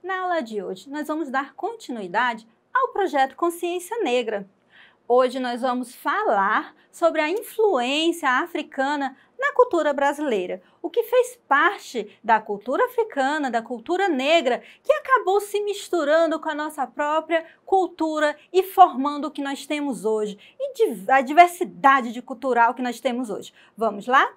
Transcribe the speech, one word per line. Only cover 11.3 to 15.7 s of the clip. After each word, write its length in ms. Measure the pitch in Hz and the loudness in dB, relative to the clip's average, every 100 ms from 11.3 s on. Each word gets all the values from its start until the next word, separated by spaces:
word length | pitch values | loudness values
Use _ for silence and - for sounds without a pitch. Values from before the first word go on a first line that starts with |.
| - _ | -4 _
parte 720 | 285 330 392 - 247 214 - | 4 4 0 -8 -8 -8 -10
da 160 | 214 220 | 2 2
cultura 460 | 202 202 240 302 494 | 2 -8 -4 0 0
africana, 640 | - 440 285 269 311 277 | 0 -2 0 -2 0 -2
da 120 | 233 | -4
cultura 460 | 226 247 226 359 392 | -6 -12 -4 -2 0
negra, 540 | 269 269 330 262 233 - - | 0 2 2 2 -2 -6 -20
que 100 | - | -2
acabou 460 | 605 539 523 359 403 | -2 2 2 4 0
se 220 | 415 403 | 0 -4
misturando 760 | 415 | -4